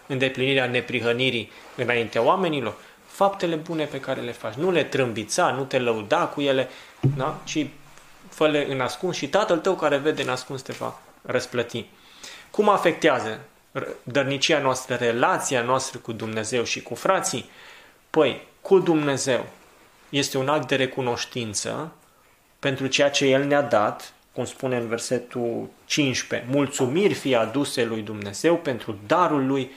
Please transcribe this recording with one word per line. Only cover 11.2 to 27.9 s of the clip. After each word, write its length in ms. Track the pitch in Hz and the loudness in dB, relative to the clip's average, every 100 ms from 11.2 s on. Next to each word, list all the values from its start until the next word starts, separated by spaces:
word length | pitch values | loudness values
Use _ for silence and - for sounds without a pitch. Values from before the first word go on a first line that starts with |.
răsplăti. 640 | - 123 - 120 117 117 - - - - - - - | -4 -4 -2 -4 -4 -6 -10 -16 -20 -20 -20 -20 -6
Cum 180 | - 208 | 2 4
afectează 680 | 190 170 156 156 127 110 110 - _ _ 135 - - | 4 4 4 4 2 -2 -8 -14 _ _ -10 -8 -10
dărnicia 560 | - 131 135 139 - 151 | -4 0 0 0 0 2
noastră 360 | 135 123 - 120 | 2 0 -2 0
relația 640 | 120 117 160 175 - 127 | 0 4 2 2 0 0
noastră 380 | 120 131 - 117 | 2 0 -2 -8
cu 120 | - | -10
Dumnezeu 520 | 110 110 110 107 123 | -8 -6 -4 -2 -2
și 180 | 110 - | 0 -4
cu 140 | - 120 | -8 -4
frații? 540 | - 190 - 123 - - - - - _ _ | 0 0 0 -4 -8 -16 -20 -20 -20 _ _
Păi, 380 | 160 135 - - _ | 2 4 2 -10 _
cu 180 | - 190 | 4 4
Dumnezeu 680 | 170 156 147 131 139 117 - - - - - _ - | 6 2 2 0 2 0 -2 -14 -20 -20 -20 _ -6
este 280 | 139 135 135 | -2 0 0
un 100 | 135 | 0
act 200 | 151 131 | 0 0
de 80 | 135 | 0
recunoștință 1160 | 127 139 123 113 - 127 110 101 113 117 160 - _ _ _ _ _ _ | 0 -2 -2 -2 -6 -6 -6 -6 -6 -6 -8 -14 _ _ _ _ _ _
pentru 280 | 139 135 131 | -2 -2 0
ceea 220 | - 143 | 4 4
ce 160 | 143 139 | 4 4
El 180 | 131 | 4
ne-a 180 | 143 143 | 4 2
dat, 520 | 139 107 110 - - - _ | 4 2 2 -2 -12 -20 _
cum 120 | - 120 | -8 -8
spune 320 | - 131 123 | -6 -4 -2
în 100 | 117 | -2
versetul 840 | 117 - 123 - 127 117 110 110 - - | -4 -2 -2 -2 -4 -4 -4 -8 -12 -4
cincisprezece, 640 | 151 135 117 - 107 120 | 0 2 0 -4 -6 0
„Mulțumiri 600 | 143 135 - 123 160 202 | 0 0 0 0 2 2
fie 220 | 135 139 120 | 2 2 2
aduse 480 | 110 139 139 - | 2 0 -2 -2
lui 180 | 117 | -2